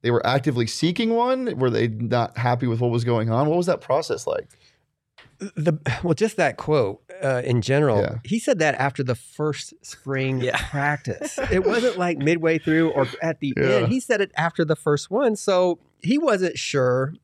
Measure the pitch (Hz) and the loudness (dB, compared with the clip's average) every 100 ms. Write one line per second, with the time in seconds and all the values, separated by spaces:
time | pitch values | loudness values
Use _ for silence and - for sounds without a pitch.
0 | 117 120 - 135 135 120 113 - 160 180 | 2 0 2 2 0 0 -2 0 0 0
1 | 226 226 247 262 247 127 127 113 117 110 | 0 2 2 0 -2 0 0 2 0 -2
2 | 117 120 113 - 120 123 123 117 123 120 | -2 0 0 -2 0 0 0 0 0 0
3 | 120 117 113 117 151 170 175 165 - 143 | 0 0 0 0 2 2 0 -2 0 0
4 | 160 - - - - _ _ _ _ _ | 0 -4 -2 -4 -6 _ _ _ _ _
5 | _ _ - _ 196 - 156 151 135 120 | _ _ -20 _ -10 -2 -2 0 -2 -4
6 | 170 160 214 208 151 - - 151 101 104 | -2 0 0 0 -2 -2 0 0 0 -4
7 | _ 180 139 127 123 120 107 139 147 107 | _ -6 -2 -2 0 0 2 2 4 2
8 | - 113 - 226 - 214 156 135 139 131 | 0 -4 -4 -4 0 2 2 2 -2 -2
9 | 127 120 - - 151 143 - - - - | -2 -4 -6 -4 -4 -4 -10 -18 -20 -16
10 | 135 135 135 131 123 - - 143 143 147 | -6 -2 -2 0 -2 -4 -4 -2 -2 -2
11 | - - 294 - 269 185 190 240 247 185 | -6 -8 -8 -6 -2 0 2 2 0 0
12 | 175 156 143 170 160 160 - 160 160 143 | -2 0 0 2 2 0 2 2 2 2
13 | 127 - 165 160 143 127 131 127 117 254 | -2 -2 -6 -4 -4 0 2 4 2 0
14 | - 214 190 - 165 - 160 156 - 147 | 0 0 0 -2 -2 0 0 0 0 -2
15 | - 202 269 214 - 185 180 170 _ _ | 0 0 0 0 0 2 2 0 _ _
16 | 160 285 311 208 180 - - 139 127 123 | 0 2 2 2 0 -2 -4 0 2 2
17 | 135 170 | -2 -6